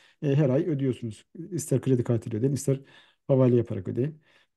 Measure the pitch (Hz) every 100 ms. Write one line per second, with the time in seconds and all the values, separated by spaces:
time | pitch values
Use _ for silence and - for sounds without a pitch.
0 | _ - 147 139 156 143 180 139 135 117
1 | 117 107 _ - 165 170 - 127 131 123
2 | 117 113 113 110 139 135 - 135 - -
3 | _ _ - 131 127 120 113 104 107 107
4 | 147 156 _ _ _